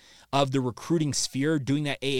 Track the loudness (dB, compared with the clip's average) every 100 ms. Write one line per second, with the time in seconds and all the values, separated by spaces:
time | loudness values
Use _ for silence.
0 | -14 -20 -2 0 2 2 -2 -4 -2 0
1 | 0 -2 -4 -2 0 0 0 0 0 -4
2 | -2 -2